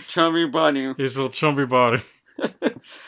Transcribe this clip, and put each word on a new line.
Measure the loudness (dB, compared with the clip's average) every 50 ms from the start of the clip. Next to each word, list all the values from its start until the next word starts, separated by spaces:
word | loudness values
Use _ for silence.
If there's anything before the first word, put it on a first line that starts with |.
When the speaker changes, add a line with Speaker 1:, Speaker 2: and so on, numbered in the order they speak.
| -14
Speaker 1:
chubby | -4 0 0 2 2 2 0 0
bunny. | 0 0 2 2 2 2 0 -2 -4 -4
Speaker 2:
His | -4 -4 -2 -2
little | -2 -4 -4
chumpy | -2 0 0 0 2 0 0 2
body. | 4 4 4 4 2 0 -2 -8 _ _ _ _ _
Speaker 1:
<laughs> | -6 -6 -6 -4 _ -4 -4 -4 -6 -12 -20 -20 -20 -20